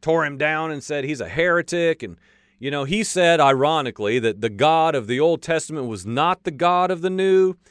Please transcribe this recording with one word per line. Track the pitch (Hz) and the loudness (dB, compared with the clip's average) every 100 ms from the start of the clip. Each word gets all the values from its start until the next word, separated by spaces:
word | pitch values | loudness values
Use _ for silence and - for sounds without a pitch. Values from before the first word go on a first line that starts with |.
tore | 160 165 | 0 0
him | 147 139 | 0 -2
down | 151 156 160 | -2 -2 -4
and | 143 | -8
said, | - 147 | -6 -4
"He's | 135 139 | -4 -6
a | 85 | -6
heretic." | 135 175 170 - 175 165 156 | -2 2 0 0 -2 0 -2
And, | 104 85 _ _ _ - | -6 -14 _ _ _ -12
you | 135 | -6
know, | 143 | -4
he | 139 208 | -2 -2
said, | - 185 170 165 | -2 2 4 6
ironically, | 139 135 143 160 127 - 104 123 | 6 4 2 0 -2 -4 -2 0
that | 113 104 | 0 -2
the | 113 | -4
God | 101 147 160 160 | 0 2 4 2
of | 143 104 | 0 -2
the | 123 | 0
Old | 160 160 | 0 0
Testament | - 160 - 156 123 | -2 -4 -4 -8 -6
was | 104 98 | -8 -6
not | 123 165 185 | -2 0 -2
the | 175 | -6
God | 135 175 180 180 | -2 0 2 0
of | 175 | -2
the | 185 | -2
New. | 185 190 190 185 180 _ | 0 2 4 2 -2 _